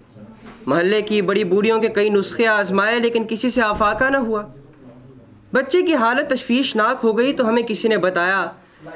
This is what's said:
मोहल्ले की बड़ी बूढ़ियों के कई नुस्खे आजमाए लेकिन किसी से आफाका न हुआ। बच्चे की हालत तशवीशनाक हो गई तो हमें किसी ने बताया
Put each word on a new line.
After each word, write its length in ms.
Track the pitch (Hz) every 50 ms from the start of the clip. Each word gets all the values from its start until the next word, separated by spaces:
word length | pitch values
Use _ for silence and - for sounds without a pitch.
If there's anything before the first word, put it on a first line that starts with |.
| - - - 104 104 - - - - - - - -
मोहल्ले 340 | 127 139 165 175 190 208 214
की 200 | 208 208 214 208 190
बड़ी 200 | 175 196 208 214
बूढ़ियों 340 | 175 180 202 202 226 226 220
के 100 | 220 220
कई 200 | 220 202 208 214
नुस्खे 360 | 208 202 190 - - - 233
आजमाए 520 | 226 214 208 202 180 190 196 196 214 233 240
लेकिन 260 | 233 233 233 226 220
किसी 240 | 220 233 214 - 254
से 120 | - 247 233
आफाका 460 | 214 208 214 220 208 214 214 254 269
न 60 | 277 277
हुआ। 200 | 247 226 220 208 208 - - - - - - - - - - - - - - - - - - - - - -
बच्चे 280 | 254 269 262 370 359
की 120 | 359 339 320
हालत 320 | 262 226 226 240 269 294 294
तशवीशनाक 680 | 262 254 - - 240 254 269 - - 220 214 233 262 254
हो 140 | 233 226 208
गई 200 | 226 247 277 294
तो 100 | 285 247
हमें 200 | 220 233 240 233
किसी 240 | 233 214 - - 220
ने 80 | 220
बताया 440 | 196 170 185 180 175 170 185 196 190 175 165 - - - _ _ - 156 156 160